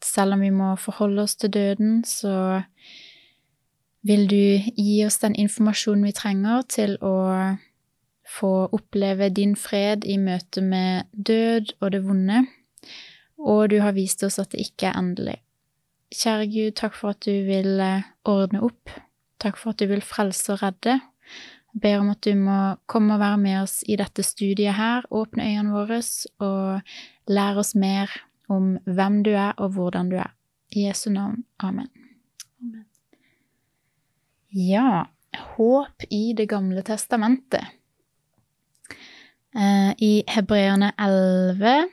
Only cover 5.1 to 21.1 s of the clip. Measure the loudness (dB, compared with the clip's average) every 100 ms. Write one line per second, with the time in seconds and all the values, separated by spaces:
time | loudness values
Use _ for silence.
5.1 | 0 0 0 0 2 0 0 0 2 0
6.1 | -2 -2 -2 0 0 -2 -2 -2 -2 -2
7.1 | 0 0 0 -2 -4 -8 _ _ _ _
8.1 | _ -18 -4 0 0 0 -2 -4 -2 0
9.1 | 0 0 2 0 0 -2 0 0 -2 -2
10.1 | 0 0 -2 -6 -4 0 0 0 -2 -6
11.1 | -6 0 2 2 0 -2 -4 -4 -2 0
12.1 | 0 2 2 0 _ _ _ -20 -20 -20
13.1 | -20 _ -6 2 4 4 4 2 0 -2
14.1 | -2 -4 -4 -4 -6 -8 -6 -4 -2 -2
15.1 | -4 -6 -8 _ _ _ _ _ _ _
16.1 | -4 -2 0 -2 -2 -2 -2 -6 -4 -6
17.1 | -4 -2 -2 0 0 0 0 0 -2 -4
18.1 | _ 0 2 2 0 -2 -4 -14 -20 -20
19.1 | _ _ -8 -6 -6 -6 -2 -2 -2 -4
20.1 | -2 -2 -2 -4 -4 -4 -2 0 0 -2